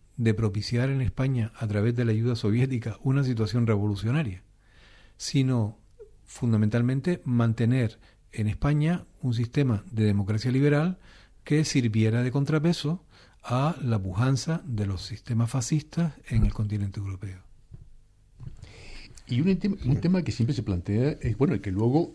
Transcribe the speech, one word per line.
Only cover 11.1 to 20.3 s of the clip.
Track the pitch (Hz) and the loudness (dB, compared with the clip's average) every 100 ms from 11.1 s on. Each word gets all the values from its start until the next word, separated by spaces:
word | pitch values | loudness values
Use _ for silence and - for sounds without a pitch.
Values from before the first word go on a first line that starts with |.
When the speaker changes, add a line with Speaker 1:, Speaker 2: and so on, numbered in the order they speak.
| - - - | -20 -20 -20
Speaker 1:
que | - 151 | -2 0
sirviera | 151 139 120 107 110 117 | 2 0 2 2 2 2
de | 123 | 0
contrapeso | 135 139 156 165 170 147 175 - - - - | 0 0 2 2 0 -2 -6 -8 -20 -20 -18
a | - 123 147 170 | -4 0 0 -2
la | 120 110 | -2 0
pujanza | 95 92 127 135 - 165 | -2 0 2 2 0 -4
de | - 107 98 | -4 -4 -2
los | 95 | -4
sistemas | - 104 - 113 117 | -8 -12 -2 0 0
fascistas | 135 117 151 - - 170 - - | 0 0 -2 -2 -2 -2 -4 -2
en | 113 | 2
el | 107 | 2
continente | - 104 104 101 101 | 2 -2 -2 -4 -6
europeo. | 98 95 101 92 - - - - - - - _ _ - - - - - - - - - - | -8 -8 -10 -14 -20 -20 -20 -20 -20 -20 -20 _ _ -18 -16 -16 -18 -20 -18 -18 -18 -20 -6
Speaker 2:
Y | 123 | -2
un | 175 190 | 0 0
tem-, | 202 190 123 | -2 -2 0
un | 117 | 0
tema | 165 185 | 2 0
que | 131 | 0